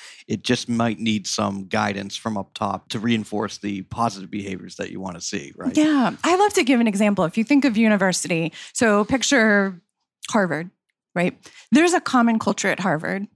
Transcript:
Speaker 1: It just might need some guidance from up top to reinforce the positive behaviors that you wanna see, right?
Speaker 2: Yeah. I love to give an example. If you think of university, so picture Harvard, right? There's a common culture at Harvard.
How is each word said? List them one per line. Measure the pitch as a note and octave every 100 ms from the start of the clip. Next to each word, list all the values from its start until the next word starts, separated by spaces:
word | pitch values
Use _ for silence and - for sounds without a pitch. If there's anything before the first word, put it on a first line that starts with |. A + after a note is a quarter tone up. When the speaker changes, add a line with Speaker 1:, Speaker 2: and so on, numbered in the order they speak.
| - - -
Speaker 1:
It | G#2+
just | - A#2+ -
might | A#2 A#2 G#2+
need | A2+ G#2+ F2
some | - G#2 G2 F#2+
guidance | A2 G#2 G2 G2 -
from | A2+ G#2
up | F#2+
top | - G2+ G2 -
to | A2+
reinforce | A#2 A2+ G2+ G#2 G#2 -
the | G#2 G2
positive | - A2+ A#2 G2 F#2
behaviors | G#2 G2 F#2+ F#2 -
that | F#2
you | F#2
wanna | F#2+ E2+
see, | - G2+ - -
right? | B3+ D4+
Speaker 2:
Yeah. | D4+ C#4+ G#3+ -
I | D4+ F#4
love | G#4
to | F#4+
give | B3 A#3+
an | A3+
example. | G3+ G#3 F#3+
If | E3 A3
you |
think | A3 C#4+
of | C4+ G#3+
university, | A3 G#3 F#3+ F3 D3+ E3 D#3+ - -
so | - A3+ G#3
picture | G#3+ B3+ - C4+ A3 G3+ G3 F3 _ _ _ _ -
Harvard, | A3+ F3+ D3+ F3+ - _ _ _
right? | F3+ F3 - - - -
There's | C4+ F4
a | E4+
common | - B3+ A#3 A3
culture | G3+ G3 G3
at | E3+
Harvard. | F#3 D3+ E3 F#3+ G3+